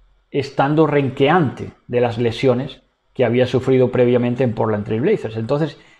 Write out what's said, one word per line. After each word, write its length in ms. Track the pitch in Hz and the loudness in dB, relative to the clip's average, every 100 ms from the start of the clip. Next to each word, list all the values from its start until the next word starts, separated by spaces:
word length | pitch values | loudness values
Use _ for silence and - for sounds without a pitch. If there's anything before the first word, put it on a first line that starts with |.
| _ _ _ | _ _ _
estando 560 | 147 127 - 139 151 151 | -6 -4 -2 0 2 2
renqueante 880 | 147 131 131 139 175 131 - 101 - - | 2 0 0 2 4 2 -4 -12 -16 -6
de 120 | 120 | -2
las 180 | 120 113 | 0 0
lesiones 640 | 117 107 131 120 135 - _ _ _ | -2 0 0 0 -2 -12 _ _ _
que 120 | - 117 | -2 0
había 200 | 123 123 | 2 2
sufrido 460 | 127 131 131 123 | 0 2 2 2
previamente 540 | 123 123 123 120 123 127 | 2 2 2 0 -2 -2
en 80 | |
Portland 320 | 107 110 104 107 | -2 -2 -2 -4
Trail 160 | 110 | -2
Blazers. 340 | 170 202 110 110 | -2 -2 -4 -8
Entonces 420 | 113 143 156 - - | -4 -2 -4 -8 -20